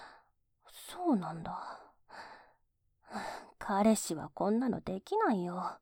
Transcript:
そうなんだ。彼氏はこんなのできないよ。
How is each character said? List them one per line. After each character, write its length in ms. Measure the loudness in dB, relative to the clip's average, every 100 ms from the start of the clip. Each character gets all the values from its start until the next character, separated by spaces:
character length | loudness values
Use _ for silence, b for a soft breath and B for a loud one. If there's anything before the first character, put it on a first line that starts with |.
| B B B _ _ _ -20 -18 -14
そ 220 | -2 4
う 40 | 4
な 160 | 2
ん 100 | -6
だ。 380 | -8 -8 -10 -12 -18 _ _ B B B B B _ _ _ _ B -10 B B B -10
彼 360 | 0 6 6 6
氏 200 | 2 -6
は 140 | -6
こ 160 | -2 2
ん 100 | 2
な 80 | 2
の 140 | -2
で 180 | -4 -8
き 160 | -2 2
な 140 | 4
い 140 | 2 0
よ。 340 | -4 -6 -8